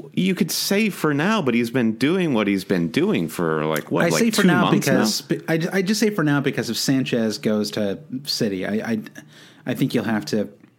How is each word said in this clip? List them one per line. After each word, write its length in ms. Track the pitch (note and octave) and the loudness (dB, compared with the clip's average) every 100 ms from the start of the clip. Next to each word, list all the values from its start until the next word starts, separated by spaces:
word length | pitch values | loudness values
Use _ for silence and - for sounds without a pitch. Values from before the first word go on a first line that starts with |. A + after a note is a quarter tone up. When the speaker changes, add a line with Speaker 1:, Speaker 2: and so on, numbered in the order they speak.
| - | -6
Speaker 1:
you 200 | - F#3 | -2 0
could 160 | F#3 F3 | 0 0
say 380 | - - G3+ A3 | -2 0 2 0
for 240 | - D#3 | 0 0
now, 280 | C#3+ F3 A3 | 2 2 2
but 120 | C#3 | 2
he's 160 | A#2 A#2 | 2 0
been 260 | B2+ A2 A2 | 2 0 2
doing 380 | C3+ F#3+ E3+ | 0 2 2
what 140 | A#2 G2+ | 2 2
he's 160 | G2 | 2
been 240 | - F#2 E2 | 2 0 2
doing 380 | C3 F#3+ D3 D#2+ | 0 2 0 -2
for, 380 | - E2+ D#2+ D#2 | -2 0 0 0
like, 260 | D#2 - | -2 -2
what, 140 | D3+ E3+ | 0 2
Speaker 2:
I 40 | |
Speaker 1:
like, 100 | - | 2
Speaker 2:
say 120 | A#3 | 2
for 100 | G#3+ | 4
Speaker 1:
two 40 | F#3+ | 4
Speaker 2:
now 240 | F3+ F3+ | 4 4
Speaker 1:
months 160 | F#3 D3 | 2 2
Speaker 2:
because 420 | C3 G#2+ - - | 2 2 -2 -4
Speaker 1:
now? 80 | D#3 | -6
Speaker 2:
be-, 60 | - | -2
I, 280 | D#3+ E3+ F#3+ | -2 0 -2
I 20 | |
just 180 | F#3+ G#3+ | 0 0
say 100 | G#3+ | 0
for 140 | G#3 | 2
now 160 | D3+ C#3+ | 2 2
because 300 | C#3 - A2 | 0 -2 -4
if 80 | A2 | -4
Sanchez 600 | - C3+ B2+ B2 A2+ G#2 | 0 0 0 0 0 -2
goes 320 | A#2 G#2+ G#2 | 0 0 0
to 280 | - G#2 F#2 - C3 | -2 -4 -4 -8 -10
City, 420 | C#3+ - A2+ F#2+ F#2 | -6 -2 -2 -2 -4
I, 260 | G#2 A2 | -4 -2
I, 80 | A2+ G#2 - - - - - - | -4 -6 -16 -20 -20 -20 -14 -8
I 60 | |
think 200 | B2 C3+ | -2 0
you'll 120 | B2+ G#2+ | 0 -2
have 200 | A2 - | -2 -2
to 220 | A2 G2+ - - | -4 -4 -8 -20